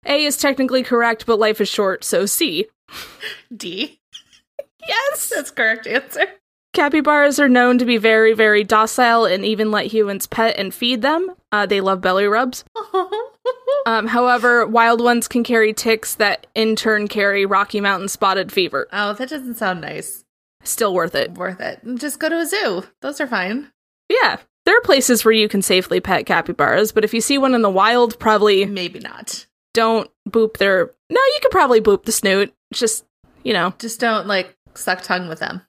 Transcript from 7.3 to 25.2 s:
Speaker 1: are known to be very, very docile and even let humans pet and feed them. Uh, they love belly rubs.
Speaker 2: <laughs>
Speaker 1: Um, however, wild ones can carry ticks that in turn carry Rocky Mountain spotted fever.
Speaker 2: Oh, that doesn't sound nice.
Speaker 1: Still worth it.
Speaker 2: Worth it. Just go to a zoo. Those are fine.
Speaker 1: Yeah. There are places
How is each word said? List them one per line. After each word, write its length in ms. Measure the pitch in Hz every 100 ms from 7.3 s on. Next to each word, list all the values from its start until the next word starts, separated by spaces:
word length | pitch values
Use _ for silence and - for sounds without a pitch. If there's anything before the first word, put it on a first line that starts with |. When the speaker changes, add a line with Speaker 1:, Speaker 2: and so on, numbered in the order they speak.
| 285
Speaker 1:
are 120 | 285
known 260 | 247 247 247
to 60 |
be 140 | 247 233
very, 340 | 220 220 220
very 320 | 220 220 208
docile 600 | 208 220 220 - 240 233 214
and 180 | 185
even 260 | 196 214 220
let 160 | 208 196
humans 400 | 220 202 196 -
pet 300 | - 226 -
and 140 | 196
feed 300 | - 240 247
them. 280 | 254 320 370 359 _
Uh, 160 | 208 202
they 140 | 202
love 200 | 190 190
belly 260 | 190 185 202
rubs. 380 | 214 254 254 - - 415
Speaker 2:
<laughs> 120 | 381 370 427 466 _ 494 508 - 571
Speaker 1:
Um, 220 | 539 226 220
however, 580 | 240 247 247 240 240
wild 360 | 220 226 226 233
ones 260 | 240 240 -
can 160 | 247
carry 300 | 233 233 220
ticks 420 | 220 233 220 -
that 320 | - 208 - -
in 220 | - 220 214
turn 320 | 226 214 208
carry 360 | 220 202 202
Rocky 360 | 196 196 202 208
Mountain 300 | 202 190 190
spotted 420 | - 202 190 185
fever. 340 | - 170 139 -
Speaker 2:
Oh, 200 | 196 208
that 140 | 208 254
doesn't 280 | 311 254 226
sound 240 | 202 180
nice. 440 | 147 151 - - _ _ _ _
Speaker 1:
Still 320 | - - 220
worth 220 | 180 170 143
it. 160 | -
Speaker 2:
Worth 280 | 170 185 185
it. 200 | - - - 247
Just 240 | 294 -
go 80 | 311
to 80 | 330
a 80 | 330
zoo. 380 | 392 349 262 190 _
Those 200 | 262 294
are 60 | 277
fine. 460 | 220 185 233 294 _ _ _ _
Speaker 1:
Yeah. 280 | 466 311 - _ _ -
There 120 | 440
are 40 |
places 420 | 480 285 254 233